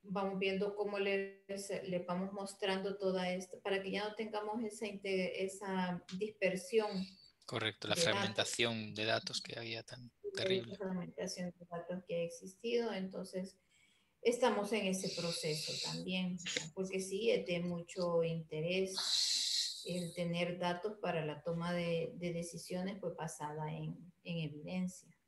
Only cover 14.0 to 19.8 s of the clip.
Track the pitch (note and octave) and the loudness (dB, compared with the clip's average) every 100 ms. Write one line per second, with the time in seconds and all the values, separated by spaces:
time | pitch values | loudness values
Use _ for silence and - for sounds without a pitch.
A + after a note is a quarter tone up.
14 | _ _ - A#3+ B3+ G#3+ - A3 F#3+ F#3 | _ _ 2 6 6 6 2 2 4 2
15 | F3+ - E3+ E3+ D#3+ D3+ - C#3+ D#3+ D#3+ | 0 0 0 0 0 0 -2 -2 -2 -4
16 | F3 F#3 F3+ F3+ - - D#3+ - F#3+ F#3+ | 0 0 2 -2 0 0 -2 -4 -2 -2
17 | F#3+ G3 A3+ G3 F#3+ F3 F3 E3+ F3 F#3+ | -2 2 6 4 4 0 2 -2 -4 -2
18 | F3 E3+ E3 E3 D#3+ D#3 D#3+ F#3 F#3+ F#3+ | 2 4 4 0 -2 -2 2 2 2 0
19 | - - - - - - - - | 2 4 4 2 2 2 0 -2